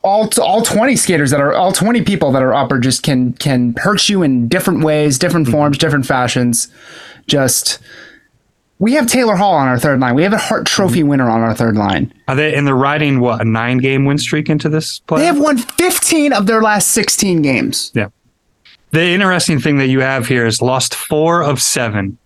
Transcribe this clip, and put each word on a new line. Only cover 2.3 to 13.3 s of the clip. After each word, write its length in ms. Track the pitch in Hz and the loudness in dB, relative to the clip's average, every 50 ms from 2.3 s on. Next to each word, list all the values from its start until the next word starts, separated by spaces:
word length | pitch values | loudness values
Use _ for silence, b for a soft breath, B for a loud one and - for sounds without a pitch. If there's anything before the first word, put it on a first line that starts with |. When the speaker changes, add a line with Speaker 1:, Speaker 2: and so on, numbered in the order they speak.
Speaker 1:
that 120 | 131 135 131 | 0 0 0
are 100 | 127 - | 0 0
up 180 | 143 139 - | 0 0 -2
are 80 | 143 127 | -2 0
just 240 | 120 135 127 - - | 0 0 -2 -2 -2
can, 300 | - 139 127 127 120 120 | -2 0 0 0 -2 -4
can 420 | - - 147 135 123 123 120 117 | -4 -4 -2 0 0 0 0 -2
hurt 320 | - - 185 208 - - - | -2 -2 -2 0 0 0 0
you 140 | 208 190 175 | 0 0 0
in 240 | 143 131 123 117 | 2 0 0 0
different 360 | 117 156 185 180 190 175 135 156 | 0 -2 0 0 0 0 0 0
ways, 340 | 156 151 151 151 151 135 | 0 2 2 0 0 0
different 280 | - - 131 135 170 151 | 0 0 0 0 0 0
Speaker 2:
Mm-hmm. 40 | 123 117 | 2 2
Speaker 1:
forms, 220 | 151 147 147 143 | 2 2 0 0
different 280 | - 170 156 143 143 127 | 0 0 0 0 -2 0
fashions. 640 | - 139 127 123 120 - 127 123 120 113 - - B B B B B B B B B B B B | 0 0 0 0 0 0 0 0 0 0 -2 -4 B B B B B B B B B B B B
Just, 520 | - 147 143 135 127 - - - - - B B B B B B B B B B B B _ _ _ _ _ _ _ _ _ | -2 0 2 2 0 0 -2 -4 -4 -8 B B B B B B B B B B B B _ _ _ _ _ _ _ _ _
we 140 | 190 226 262 | 0 2 2
have 120 | 302 262 | 2 0
Taylor 280 | 240 - 247 254 226 208 | 0 0 0 2 2 2
Hall 180 | 175 202 202 175 | 2 2 2 2
on 140 | 151 139 | 2 2
our 100 | 131 127 123 | 2 2 2
third 200 | - 151 139 127 | 2 2 2 2
line. 160 | 135 123 120 | 2 0 2
We 80 | 139 165 | 2 2
have 100 | 202 214 | 2 0
a 40 | |
Hart 280 | 214 - - 233 - - | -2 -2 -2 -4 -2 -2
Trophy 340 | - - - 196 185 117 180 | -2 0 0 0 2 2 2
Speaker 2:
Mm-hmm. 60 | 151 143 | 2 2
Speaker 1:
winner 200 | 143 135 127 117 | 2 2 2 2
on 120 | 113 113 | 2 2
our 120 | 113 113 107 | 0 0 0
third 240 | - 120 113 104 | 0 0 0 0
line. 340 | 107 104 98 95 76 - 123 - _ _ | 0 0 0 0 -2 -2 -4 -8 _ _
Speaker 2:
Are 80 | - 135 | -4 -2
they, 200 | 135 151 156 135 | 0 0 0 0
and 100 | 143 143 | 0 0
they're 80 | 143 135 | 2 2
riding, 440 | 127 135 139 147 156 151 143 139 127 | 2 2 2 0 0 0 0 2 2
what, 200 | 120 123 | 0 0